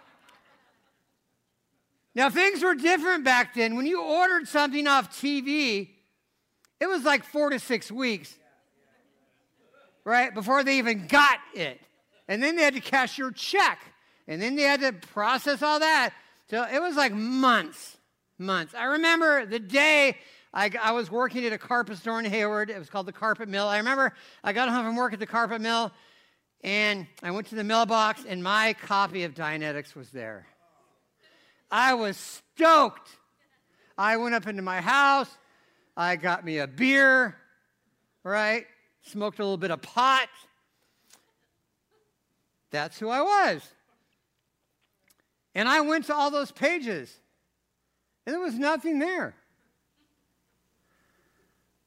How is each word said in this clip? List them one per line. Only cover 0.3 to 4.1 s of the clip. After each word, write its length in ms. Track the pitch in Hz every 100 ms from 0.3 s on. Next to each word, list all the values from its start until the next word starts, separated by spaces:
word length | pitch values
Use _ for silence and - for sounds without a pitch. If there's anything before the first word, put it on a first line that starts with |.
| _ _ _ _ _ _ _ _ _ _ _ _ _ _ _ _ _ _
Now, 160 | 226 269
things 320 | 330 392 349
were 140 | 359 294
different 480 | 320 359 339 349
back 300 | 262 247 247
then. 240 | 240 226 233
When 80 | 285
you 160 | 349
ordered 480 | 320